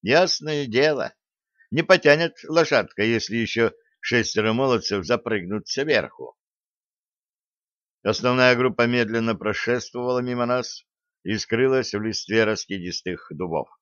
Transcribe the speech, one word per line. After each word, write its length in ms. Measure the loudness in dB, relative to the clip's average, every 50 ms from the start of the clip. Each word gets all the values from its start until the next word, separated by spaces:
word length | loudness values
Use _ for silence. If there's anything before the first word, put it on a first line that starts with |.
Ясное 640 | -2 2 4 4 4 4 0 -6 -4 -4 -4 -4 -4
дело, 480 | -2 0 2 2 2 2 0 -4 -8 _ _ _ _ _ _ _ _ _ _ _ _
не 120 | -4 -4 4
потянет 500 | 4 4 6 8 6 6 6 4 -2 -4 -10 -12 0
лошадка, 560 | 2 2 2 4 4 2 2 0 _ -2 0
если 320 | 2 2 0 0 -2 -4
ещё 360 | -2 -2 -2 0 0 0 0 0 _ _ _ _ _
шестеро 520 | -8 0 0 0 0 0 0 0 0 0 2
молодцев 520 | 2 2 2 2 0 0 -2 -4 -4 0
запрыгнут 640 | 0 -2 -2 0 -2 -4 -4 -4 -4 -6 -8 -6 -6
сверху. 680 | -6 -6 -2 0 2 0 0 -2 -10 _ -16 -16 -16 _ _ _ _ _ _ _ _ _ _ _ _ _ _ _ _ _ _ _ _ _ _ _ _ _ _ _ _ _ _ _ _ _ _
Основная 540 | -2 -2 0 0 0 2 4 4 4 4
группа 300 | 4 2 0 2 0 0
медленно 500 | 0 2 0 0 0 -2 -2 -2 -2 -4
прошествовала 840 | -2 -2 -4 -4 -4 -2 -2 -2 -2 -4 -8 _ -6 -4 -2 -2 -2
мимо 260 | -2 -4 -4 -4 -2
нас 400 | 0 -2 -2 -2 -6 -12 -16 _ _ _ _ _ _ _ _ _
и 140 | -6 -6 -6
скрылась 560 | -4 -2 0 0 2 2 2 0 -2 -2 -4
в 60 | -4
листве 420 | -4 -4 -6 -6 -8 -2 0 2 2
раскидистых 840 | 2 0 -4 -6 _ -10 -10 -8 -8 -10 -8 _ -8 -10 -10 -10 -16
дубов. 380 | -10 -10 -8 -4 -4 -6 -6 _ _ _